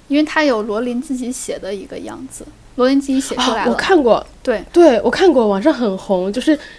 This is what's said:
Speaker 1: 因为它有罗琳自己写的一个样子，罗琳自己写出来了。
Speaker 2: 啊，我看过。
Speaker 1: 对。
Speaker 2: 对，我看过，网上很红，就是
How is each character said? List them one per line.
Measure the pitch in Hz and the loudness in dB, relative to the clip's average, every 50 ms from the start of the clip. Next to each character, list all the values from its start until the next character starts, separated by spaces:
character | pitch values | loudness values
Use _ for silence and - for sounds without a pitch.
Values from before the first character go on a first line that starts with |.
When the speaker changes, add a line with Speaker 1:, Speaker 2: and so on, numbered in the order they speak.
| - - | -8 -2
Speaker 1:
因 | 277 | 0
为 | 294 302 | 0 0
它 | 302 - - 302 | 0 0 0 0
有 | 285 247 214 208 | 2 0 0 -2
罗 | 233 202 214 | -4 -4 -4
琳 | 254 247 240 240 | -4 -4 -4 -6
自 | 262 - 269 | -6 -6 -6
己 | 247 247 233 | -6 -6 -8
写 | 254 - - - - - | -8 -8 -8 -10 -10 -10
的 | - 185 202 | -8 -10 -10
一 | 196 185 | -10 -12
个 | - - - | -12 -14 -14
样 | - - - - 262 269 - | -12 -14 -14 -14 -16 -16 -16
子， | - - - - - - - - | -16 -18 -18 -20 -20 -20 -10 -2
罗 | - 247 254 | 0 2 2
琳 | 277 277 | 2 2
自 | 269 - | 0 0
己 | 262 262 | -2 -2
写 | 269 - - | -2 -2 -2
出 | 254 254 262 | -2 -2 0
来 | 226 220 | 0 0
了。 | 190 | 0
Speaker 2:
啊， | - | 0
我 | 233 | 0
看 | - - - 381 330 269 | 0 0 2 2 4 4
过。 | 233 202 - - - - - - | 4 2 2 0 -6 -16 -10 -4
Speaker 1:
对。 | 262 233 196 175 - - | -4 -4 -4 -4 -2 4
Speaker 2:
对， | 339 349 311 240 214 - | 6 6 6 6 4 2
我 | - | 0
看 | - - 370 381 | 0 4 4 4
过， | 285 254 233 | 4 4 4
网 | 214 196 196 208 | 2 2 2 2
上 | 311 302 | 0 0
很 | 240 247 214 190 190 | 0 0 -4 -4 -4
红， | - - 202 180 180 196 202 | -4 -2 -2 -2 -2 -2 -4
就 | 254 | -4
是 | 240 311 - - - - - | 0 0 0 0 -2 -12 -20